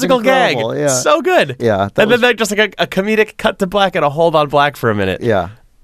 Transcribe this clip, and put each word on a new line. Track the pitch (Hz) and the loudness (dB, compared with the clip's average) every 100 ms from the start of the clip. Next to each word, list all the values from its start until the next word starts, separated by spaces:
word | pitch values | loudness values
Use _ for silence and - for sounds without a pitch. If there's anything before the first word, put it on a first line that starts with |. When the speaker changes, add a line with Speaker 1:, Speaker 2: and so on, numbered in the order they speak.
Speaker 1:
physical | 262 254 | 2 0
gag. | 240 262 220 131 | 2 2 2 0
Speaker 2:
incredible. | 113 135 | -2 -2
Yeah. | 147 | 0
Speaker 1:
So | 127 190 302 | 0 2 2
good. | 339 359 165 123 | 2 0 0 0
Speaker 2:
Yeah, | 117 98 101 | 0 0 0
that | - | 0
Speaker 1:
And | 214 | 2
then, | |
Speaker 2:
was | 240 | 2
Speaker 1:
like, | 247 202 | 2 0
just, | 202 202 | -2 -2
like, | 214 - | -2 -2
a, | |
a | 175 | -4
comedic | 190 208 214 214 - | -2 -2 0 -2 -2
cut | 220 - | -4 -2
to | 190 | -2
black | 202 196 185 | 0 -2 0
and | |
a | 143 | -2
hold | 143 170 156 | 0 0 2
on | 147 | 0
black | 147 143 - | 2 0 0
for | 120 | -2
a | |
minute. | 104 95 90 | 0 -2 -2
Speaker 2:
Yeah. | 120 101 87 110 _ _ | 0 0 -2 -8 _ _